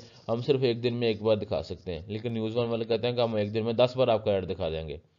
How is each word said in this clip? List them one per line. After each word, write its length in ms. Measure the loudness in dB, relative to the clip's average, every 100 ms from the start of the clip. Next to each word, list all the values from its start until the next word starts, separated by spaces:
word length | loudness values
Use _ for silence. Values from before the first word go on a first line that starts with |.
| -4 -14 -4
हम 120 | -2
सिर्फ 200 | 2 2
एक 180 | 2 2
दिन 140 | 0
में 140 | 0 0
एक 160 | 2
बार 120 | 2 2
दिखा 260 | 0 -4
सकते 300 | -4 -10 -8
हैं, 160 | -8 -6
लेकिन 240 | -6 -4
न्यूज़ 220 | -2 -2
वन 120 | -2 -2
वाले 180 | -2
कहते 220 | 0 0 0
हैं 100 | 0
कि 60 |
हम 160 | 2 2
एक 140 | 0
दिन 120 | 0
में 120 | 0 4
दस 180 | 4 4
बार 140 | 2
आपका 220 | 4 2
ऐड 120 | 0
दिखा 260 | 0 -4 -2
देंगे। 300 | -4 -6 -10 _